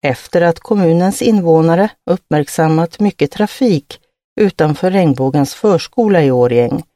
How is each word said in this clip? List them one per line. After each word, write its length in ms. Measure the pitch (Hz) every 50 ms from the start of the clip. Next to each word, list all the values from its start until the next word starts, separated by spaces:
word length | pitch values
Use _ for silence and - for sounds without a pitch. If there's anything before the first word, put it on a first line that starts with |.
| -
Efter 360 | 147 127 - - - - 180 170
att 180 | 170 165 -
kommunens 640 | _ - 220 202 190 165 165 170 180 190 196 - 247
invånare 640 | 247 220 208 180 165 160 160 160 165 165 170 196 214 - _ _ -
uppmärksammat 880 | 175 185 _ _ - 151 147 - - - 165 160 160 156 170 165 - -
mycket 300 | 208 202 - _ - 143
trafik 680 | - - 214 208 - - 269 240 190 147 - _ - - _ _ _ _ _ _ _ -
utanför 500 | 214 196 - - 160 151 151 - - 185
Regnbågens 640 | 185 196 185 160 135 123 131 135 135 151 143 135 -
förskola 680 | - - 214 196 165 - - _ - 233 214 202 175 156
i 80 | 139
Årjäng 520 | 127 123 123 123 120 120 123 120 139 143 160 _ _